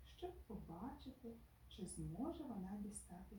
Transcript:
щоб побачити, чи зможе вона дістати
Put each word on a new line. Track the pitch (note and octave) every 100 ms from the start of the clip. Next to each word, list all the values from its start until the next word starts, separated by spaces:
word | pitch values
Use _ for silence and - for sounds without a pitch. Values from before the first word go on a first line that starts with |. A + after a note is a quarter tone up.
щоб | - - F4+ -
побачити, | - G3+ - E3+ B3 D4 C4 - A3+ A3+ - - -
чи | - F3
зможе | - D#3 E3+ D#4 E4
вона | C4 G3+ F#3 G#3
дістати | G3+ - - F3+ -